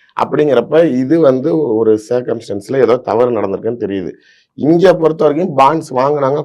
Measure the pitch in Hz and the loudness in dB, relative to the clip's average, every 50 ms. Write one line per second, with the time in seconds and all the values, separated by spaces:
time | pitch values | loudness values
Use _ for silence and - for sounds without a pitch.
0 | _ _ - - 120 190 - 147 151 147 131 117 113 - 147 160 170 156 127 127 | _ _ -6 -6 -4 -2 -2 -2 0 2 2 0 0 2 2 2 2 2 0 -2
1 | 131 131 160 165 160 135 131 131 131 165 170 160 147 123 110 110 113 110 110 107 | 0 0 2 2 4 2 2 2 -2 -2 -2 -2 -2 -2 -2 0 2 2 0 0
2 | - - 123 123 123 120 117 117 113 - 101 101 95 - 127 135 123 107 123 120 | 0 -4 -4 -4 -4 -4 -8 -8 -8 -10 -10 -10 -8 -4 0 0 2 2 2 0
3 | - - 101 113 123 123 120 104 104 98 95 92 98 110 123 120 110 95 98 98 | 0 -2 0 0 2 0 0 -2 -2 -4 -6 -4 -6 -6 -6 -6 -6 -6 -6 -6
4 | 90 71 - _ _ _ _ _ _ _ - - 120 151 165 170 185 185 165 160 | -8 -8 -12 _ _ _ _ _ _ _ -10 -4 0 2 2 4 4 4 2 4
5 | 160 156 160 160 160 147 143 156 185 185 143 135 135 139 156 160 - - 139 123 | 2 0 0 2 0 0 0 0 -4 -2 2 2 2 4 2 0 -6 -4 -2 -2
6 | 131 143 147 143 139 131 143 151 | 0 0 0 0 0 0 -2 -2